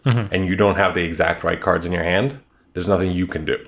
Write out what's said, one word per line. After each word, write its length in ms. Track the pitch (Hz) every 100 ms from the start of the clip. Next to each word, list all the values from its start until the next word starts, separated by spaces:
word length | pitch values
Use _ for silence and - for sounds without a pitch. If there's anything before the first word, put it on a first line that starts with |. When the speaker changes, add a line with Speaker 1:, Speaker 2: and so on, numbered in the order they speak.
Speaker 1:
Mm-hmm. 280 | 135 120 101
Speaker 2:
and 120 | 92 92
you 100 | 95
don't 200 | 101 92
have 180 | 95
the 100 | 90
exact 380 | 85 85 82 85
right 180 | 85 85
cards 260 | - 87 85
in 60 |
your 100 | 87
hand, 360 | 85 92 131 139 _ _ _
there's 140 | - 87
nothing 240 | 95 92
you 140 | 90 90
can 200 | 85 76
do. 100 | 64